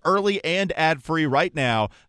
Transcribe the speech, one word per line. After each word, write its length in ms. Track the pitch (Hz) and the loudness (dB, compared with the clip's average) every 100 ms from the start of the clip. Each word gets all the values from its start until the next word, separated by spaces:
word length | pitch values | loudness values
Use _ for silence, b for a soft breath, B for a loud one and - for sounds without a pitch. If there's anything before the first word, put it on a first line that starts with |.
early 380 | 165 196 202 202 | 0 2 0 -2
and 280 | 156 180 196 | -2 -2 -2
ad-free 540 | - 160 151 - 160 151 | 0 0 0 -4 -2 0
right 280 | 135 175 | 2 0
now 340 | 151 127 113 104 b | 0 0 0 -2 b